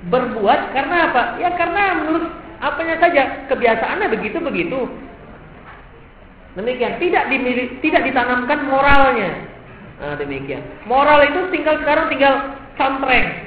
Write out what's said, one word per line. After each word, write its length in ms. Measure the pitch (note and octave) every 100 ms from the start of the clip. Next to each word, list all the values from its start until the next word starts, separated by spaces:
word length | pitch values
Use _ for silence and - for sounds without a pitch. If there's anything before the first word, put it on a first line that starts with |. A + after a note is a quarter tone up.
| F3
berbuat 520 | B3 A#3+ A3 G3+ D4+ -
karena 240 | - C#4 F4 D#4
apa? 100 | B3 A#3 -
Ya 160 | F4
karena 460 | F4 E4+ F#4+ G4+ E4
menurut 320 | D#4 E4 E4 - - -
apanya 320 | C4 D4 E4 D#4+
saja, 460 | E4+ C#4+ C4 - -
kebiasaannya 640 | C4 A#3+ A3+ B3+ F4+ G#4
begitu-begitu. 800 | A3 G#3+ E4 C#4 F#3+ E3+ C4 A#3+ - - - - - - - - - - - - - - - -
Demikian, 480 | F3+ A3+ B3+ A3 -
tidak 320 | F4 F4 B3+
dimili-, 480 | C4+ B3+ A#3+ B3 -
tidak 240 | D#4 D#4 C#4
ditanamkan 560 | C4 A#3+ B3 B3 D4 C4+
moralnya. 720 | C4+ C#4 C#4 C4+ A#3+ F#3 D3 - - - - - -
Nah, 160 | C#3+ C#3+
demikian. 400 | C#3+ C3+ C3+ B2+ - -
Moral 480 | G#3 B3+ C#4+ D4 C#4+
itu 160 | D4+ F#4
tinggal 240 | D#4 D4+ D4+
sekarang 320 | C#4+ D#4 D#4+
tinggal 480 | C4+ C#4 C4+ - - -
contreng. 720 | - C4+ C#4 C4+ B3 E3+ -